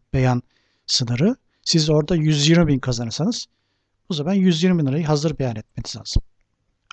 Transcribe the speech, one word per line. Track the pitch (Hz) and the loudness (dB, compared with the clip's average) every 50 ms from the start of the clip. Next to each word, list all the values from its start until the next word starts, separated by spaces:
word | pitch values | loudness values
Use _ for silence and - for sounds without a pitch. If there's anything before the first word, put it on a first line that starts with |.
| _ _ - | _ _ -2
beyan | 135 127 131 123 123 - _ _ _ _ _ _ _ _ | 0 2 2 0 0 -4 _ _ _ _ _ _ _ _
sınırı. | - - - 127 113 120 120 156 214 262 - _ _ _ _ _ | -6 -4 -4 -2 -2 -2 0 0 0 0 -2 _ _ _ _ _
Siz | - - 165 151 156 | 0 0 0 2 2
orada | 151 151 151 - 185 | 2 0 0 0 0
yüz | 165 151 156 156 143 143 151 | 0 2 2 2 2 4 4
yirmi | 165 170 175 | 4 4 4
bin | 151 143 127 | 4 2 0
kazanırsanız | - 127 120 113 120 117 - - 147 220 240 - - - _ _ _ _ _ _ _ _ _ _ _ - | 0 -2 -4 -4 -4 -6 -6 -4 -4 -4 -4 -4 -8 -14 _ _ _ _ _ _ _ _ _ _ _ -8
bu | 190 | -8
zaman | 147 143 160 196 | -6 -4 -2 0
yüz | 196 185 185 170 156 170 | 2 4 2 2 2 2
yirmi | 185 180 170 | 2 2 2
bin | 151 | 0
lirayı | 135 131 160 175 | 0 -2 -2 0
hazır | 147 151 147 147 165 147 - | 0 0 0 0 -2 -2 -2
beyan | 139 127 113 | -4 -4 -4
etmeniz | 104 - _ _ - 113 - - | -6 -12 _ _ -12 -12 -12 -12
lazım. | 110 107 - - - - - _ _ _ _ _ _ _ _ _ _ _ _ | -14 -14 -4 -2 -2 -2 -2 _ _ _ _ _ _ _ _ _ _ _ _